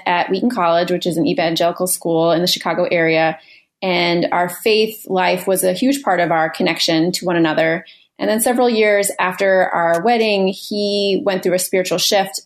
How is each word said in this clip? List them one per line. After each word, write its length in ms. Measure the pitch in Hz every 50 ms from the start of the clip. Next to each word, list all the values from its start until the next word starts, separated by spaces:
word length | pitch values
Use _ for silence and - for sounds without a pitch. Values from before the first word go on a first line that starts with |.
| -
at 240 | 190 175 175 160 -
Wheaton 200 | 190 196 - 240
College, 420 | - 196 175 170 165 170 180 175
which 140 | 180 170 - 180
is 100 | 156 165
an 80 | 156 -
evangelical 600 | 175 170 165 165 165 170 170 170 175 - 180 180
school 440 | - - - 170 165 160 165 170
in 100 | 165 165
the 60 | 180 180
Chicago 360 | - - - 180 165 175 180 -
area. 480 | 180 170 165 160 160 160 160 160 160 - - - - - _ _ _ -
And 460 | 202 190 180 175 175 175 170 175 170 -
our 180 | - 175 180 180
faith 560 | - - - 226 214 214 220 214 220 - - -
life 380 | 190 185 180 180 180 185 - 196
was 160 | 190 180 -
a 100 | 185 180
huge 280 | 185 254 262 277 277
part 180 | - 202 185 175
of 120 | 175 160
our 180 | 170 165 160 160
connection 600 | - - 180 165 165 - - - 165 160 160 180 175
to 120 | - 175
one 100 | 185 175
another. 500 | 170 165 156 151 156 160 160 165 180 - - - - _ _ _ -
And 120 | 196 208
then 100 | 214 220
several 300 | 226 262 247 254 247 247
years 420 | 226 214 214 208 202 202 196 196 - -
after 460 | 180 185 185 - 196 190 190 185 185 -
our 320 | - 175 170 165 170 170 175
wedding, 440 | 233 240 233 226 220 202 196 190 190
he 720 | 196 - - - 214 208 208 202 202 202 202 196 190 185 -
went 180 | 202 185 185 -
through 120 | 185 175
a 40 | 185
spiritual 380 | 180 - - 185 180 - 170 180
shift 420 | - - 214 196 196 190 - - -